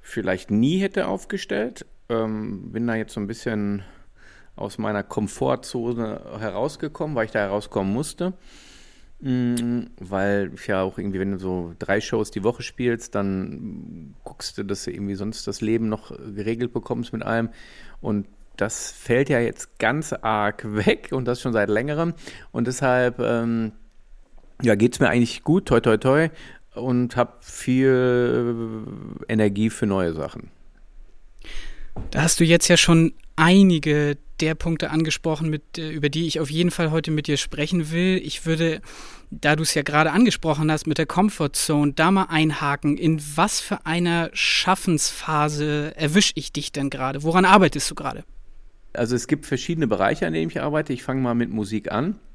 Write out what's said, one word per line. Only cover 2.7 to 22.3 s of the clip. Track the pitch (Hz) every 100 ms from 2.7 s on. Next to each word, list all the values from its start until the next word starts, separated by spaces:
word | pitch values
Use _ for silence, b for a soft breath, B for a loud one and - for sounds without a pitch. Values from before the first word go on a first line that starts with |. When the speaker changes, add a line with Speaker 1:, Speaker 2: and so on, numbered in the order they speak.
Speaker 1:
bin | 113 117
da |
jetzt | 113 107
so | -
ein | 101
bisschen | 113 - 110 101 101 92 b b b b b b -
aus | 107 -
meiner | 107 104
Komfortzone | 101 - 104 - 131 127 - 123 120 120 113 104 - 104
herausgekommen, | 110 95 135 - 156 - 156 139
weil |
ich | 110
da | 110
herauskommen | 101 104 - 107 95
musste. | 110 151 - 175 180 b b b b b b b -
Mm, | 135 127 123 120 120 120 - -
weil | 92 98 101 101 98
ich | - -
ja | 95
auch | 95 95
irgendwie, | 98 95
wenn | 95
du | 95
so | 92 90 85 82
drei | - 98
Shows | - 110 107
die | 104
Woche | 98 123
spielst, | 127 - 123 117 -
dann | 107 101 95 92 - - 80 76 80 80 -
guckst | - - - -
du, |
dass | 101 101
du | -
irgendwie | - 101
sonst | 98 101 110 -
das | 101
Leben | 107 117 113
noch | 107 - - -
geregelt | 98 104 117 123
bekommst | - - 120 120
mit | 113
allem. | 107 113 113 B B B B B
Und | - 104 95 - - -
das | 104 - -
fällt | - - 120 139
ja | 131
jetzt | 117 - - -
ganz | 110 143 156
arg | - 110 107 104 -
<laughs> | 110 107 104
weg | 240 -
und | 135 120
das | 120
schon | 131
seit | 113 101
längerem. | 104 135 147 165 165 B